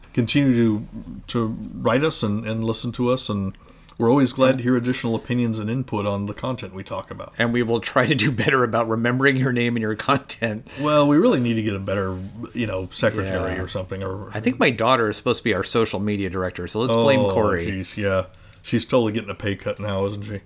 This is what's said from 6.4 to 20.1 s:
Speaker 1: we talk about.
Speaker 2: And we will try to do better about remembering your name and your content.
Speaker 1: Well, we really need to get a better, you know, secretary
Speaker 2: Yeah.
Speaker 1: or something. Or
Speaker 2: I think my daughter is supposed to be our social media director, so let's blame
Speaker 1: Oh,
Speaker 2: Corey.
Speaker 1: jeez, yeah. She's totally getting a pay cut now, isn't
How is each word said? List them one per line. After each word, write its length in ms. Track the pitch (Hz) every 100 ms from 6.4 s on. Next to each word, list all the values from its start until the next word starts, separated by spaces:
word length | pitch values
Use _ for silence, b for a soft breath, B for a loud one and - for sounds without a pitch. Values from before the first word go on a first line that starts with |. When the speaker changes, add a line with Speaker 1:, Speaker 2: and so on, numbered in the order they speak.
| 131 127 95
Speaker 1:
we 80 | 95
talk 280 | - 95 -
about. 220 | - 95 -
Speaker 2:
And 140 | 120
we 100 | 120
will 160 | 113 117
try 260 | - 135 123
to 80 |
do 180 | 139 113
better 320 | 117 156 135
about 240 | 117 113 113
remembering 480 | 113 120 123 139 131
your 160 | 131
name 240 | 123 120 120
and 60 |
your 120 | 107
content. 720 | 107 - 135 - - 117 107 - -
Speaker 1:
Well, 260 | 151 151 147
we 120 | 147
really 200 | 240 165
need 160 | 120
to 80 | 110
get 120 | 107
a 40 | 98
better, 400 | 98 101 95 92 98 110 117
you 140 | 120 110
know, 220 | 92 92
secretary 600 | - 113 107 95 92 92
Speaker 2:
Yeah. 80 | 92
Speaker 1:
or 80 | 92
something. 340 | 101 92 95
Or 280 | 95 98 101
Speaker 2:
I 60 | 107
think 180 | 110 262
my 120 | 151
daughter 400 | 110 113 127 110
is 80 | -
supposed 200 | 127 117
to 40 |
be 100 | 120
our 80 | 92
social 380 | 95 120 110 95
media 300 | 104 104 95
director, 360 | 92 92 90 87
so 140 | 107
let's 140 | 120
blame 260 | 117 127 131
Speaker 1:
Oh, 120 | 101
Speaker 2:
Corey. 340 | 95 104 90 87
Speaker 1:
jeez, 300 | 95 90 -
yeah. 300 | 101 95 92 b b b
She's 220 | - 120 -
totally 260 | 131 110
getting 180 | 110 101
a 40 | 92
pay 180 | 107 98
cut 220 | - 101
now, 280 | 104 98
isn't 160 | 98